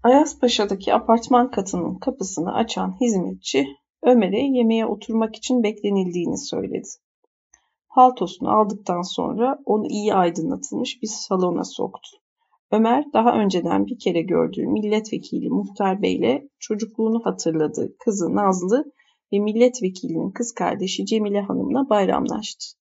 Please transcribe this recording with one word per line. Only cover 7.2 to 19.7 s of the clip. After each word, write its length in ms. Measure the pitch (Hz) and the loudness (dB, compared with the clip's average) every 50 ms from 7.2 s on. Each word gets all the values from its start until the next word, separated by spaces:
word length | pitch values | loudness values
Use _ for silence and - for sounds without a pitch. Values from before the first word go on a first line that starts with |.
| _ _ _ _ _ _ _ _ _ _ _ _ _ _ | _ _ _ _ _ _ _ _ _ _ _ _ _ _
Paltosunu 640 | - - 254 254 254 - 277 - - - - - | 6 6 6 6 6 2 -4 -4 -4 -6 -2 2
aldıktan 520 | 214 214 214 196 214 202 - - 180 175 | 4 4 2 2 -2 -8 -4 -4 -4 -4
sonra 560 | 180 185 - - 170 - - 196 233 262 277 294 277 | -4 -6 -4 -4 -4 -4 -2 0 0 0 -2 -4 -2
onu 220 | - 208 220 214 | 0 0 0 0
iyi 280 | - - 208 208 214 208 | -2 -4 -2 0 2 4
aydınlatılmış 880 | 196 180 170 165 180 160 170 185 190 - - - 151 240 - - _ | 4 2 2 0 -2 -4 -4 -4 -6 -8 -8 -6 -6 -6 -6 -8 _
bir 60 | - 220 | -10 -10
salona 560 | - - - - 196 185 185 180 175 170 170 | -8 -10 -6 -2 0 0 2 0 0 -2 -6
soktu. 460 | - - - - - 190 - - - _ _ _ _ _ _ _ _ _ _ _ _ | -6 -6 -6 -6 -8 -8 -12 -20 -20 _ _ _ _ _ _ _ _ _ _ _ _
Ömer 400 | - 214 220 226 240 269 294 285 | 2 2 4 4 2 2 0 2
daha 200 | - 220 226 240 | 2 4 4 4
önceden 540 | - - 214 196 196 175 170 190 170 - - | 4 4 2 2 0 0 0 0 0 0 0
bir 120 | - 254 - | -2 -4 -4
kere 240 | - 196 170 170 | -2 0 0 0
gördüğü 440 | 165 185 175 170 165 160 185 - 165 | 0 2 2 2 2 0 -2 -4 -2
milletvekili 840 | 165 180 214 208 208 208 214 220 - - - - - - - - - | -2 -2 -2 0 0 -2 -2 -2 -4 -8 -8 -8 -6 -6 -6 -4 -2
Muhtar 540 | - 190 202 196 - - - 190 185 202 | -2 -2 -2 -4 -4 -2 0 0 0 0
Bey'le 460 | 196 190 185 - 180 220 254 294 - - _ _ | 0 0 0 2 2 2 0 0 -2 -10 _ _
çocukluğunu 600 | - - 226 208 226 214 - - 220 226 226 233 233 | -6 -6 -4 -4 -4 -6 -2 -2 0 0 0 0 0
hatırladığı 720 | - 190 190 - 170 160 160 156 147 151 151 - - - _ | -2 -4 -2 -2 -2 0 0 0 0 -2 -4 -6 -6 -8 _
kızı 360 | - - 202 202 175 160 180 | -4 -2 -2 0 -2 -2 0
Nazlı 580 | 202 208 196 190 185 175 185 220 262 302 - _ _ _ _ _ _ _ _ | 2 2 2 2 2 0 0 0 0 0 -4 _ _ _ _ _ _ _ _
ve 60 | - 202 | -2 0
milletvekilinin 920 | 208 214 208 226 240 254 | 0 0 2 4 4 4